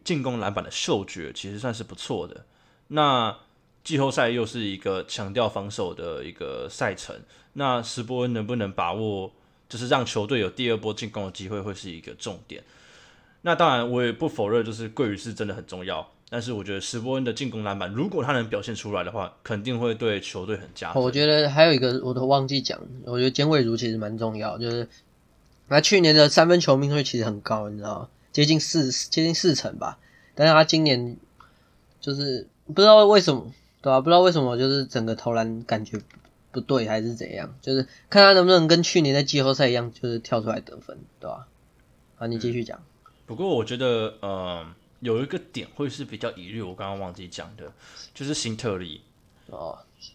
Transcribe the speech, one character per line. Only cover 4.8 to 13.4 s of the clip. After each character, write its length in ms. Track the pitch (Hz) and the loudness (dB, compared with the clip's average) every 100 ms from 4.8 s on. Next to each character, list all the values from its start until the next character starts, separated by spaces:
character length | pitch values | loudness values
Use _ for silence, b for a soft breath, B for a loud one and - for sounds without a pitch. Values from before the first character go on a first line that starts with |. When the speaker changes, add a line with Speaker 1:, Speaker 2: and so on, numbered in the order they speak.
| 98 95 - | -4 -4 -6
Speaker 1:
强 260 | - 98 | -8 -6
调 140 | 113 107 | -2 -2
防 220 | 104 101 | -4 -8
守 240 | 107 92 | -6 -8
的 300 | 85 85 71 | -8 -10 -10
一 80 | 78 | -12
个 360 | - 71 62 65 | -12 -10 -10 -12
赛 260 | - 117 92 | -6 -6 -6
程， 200 | - 57 - b b | -12 -18 -20 b b
那 280 | 139 139 123 | -6 -2 -2
施 200 | 113 - | -4 -8
伯 180 | 113 127 | -6 -4
恩 120 | 123 | -4
能 120 | 113 107 | -4 -4
不 100 | 123 | -4
能 160 | 98 | -4
把 220 | 98 85 | -4 -4
握， 380 | 101 110 98 95 - _ _ _ | -4 -4 -6 -8 -14 _ _ _
就 120 | 110 | -12
是 80 | 123 | -2
让 180 | 139 113 | 0 0
球 220 | 113 104 | -4 -2
队 120 | 127 | -2
有 100 | 92 | -2
第 200 | - 120 | -2 -2
二 80 | 110 | -2
波 160 | 107 | -4
进 160 | 104 110 | -8 -10
攻 160 | 107 95 | -8 -10
的 60 | |
机 160 | - 95 | -10 -10
会， 100 | 104 | -8
会 140 | 101 | -8
是 160 | 92 95 | -12 -14
一 100 | 82 | -14
个 140 | - | -16
重 260 | 57 110 92 - | -14 -12 -14 -16
点。 160 | - b b b b b b b b | -20 b b b b b b b b